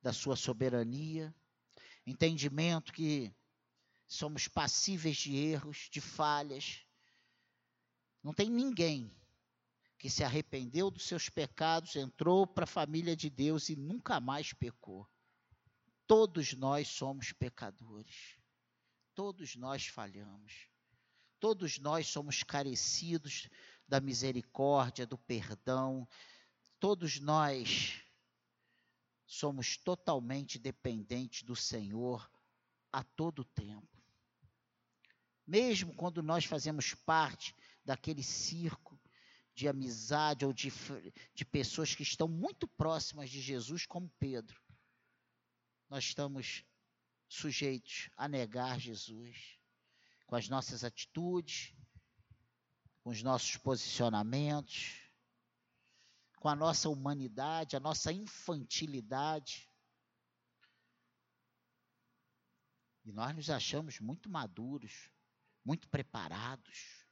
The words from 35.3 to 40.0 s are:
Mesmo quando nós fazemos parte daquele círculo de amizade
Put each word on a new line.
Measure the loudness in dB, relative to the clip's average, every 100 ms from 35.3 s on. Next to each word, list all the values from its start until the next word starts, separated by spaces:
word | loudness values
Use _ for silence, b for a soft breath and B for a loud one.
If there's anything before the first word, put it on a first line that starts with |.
| _ 4
Mesmo | 6 8 4 0
quando | -2 -2 0
nós | 2 2
fazemos | 2 0 -2 -2 -2
parte | -4 4 6 6 0 -10 -12 B B
daquele | -4 -4 -2 -4
círculo | -4 -4 -4 -2 -4 -4 -16 -20 _ b b b b
de | -2 0
amizade | 0 -2 -6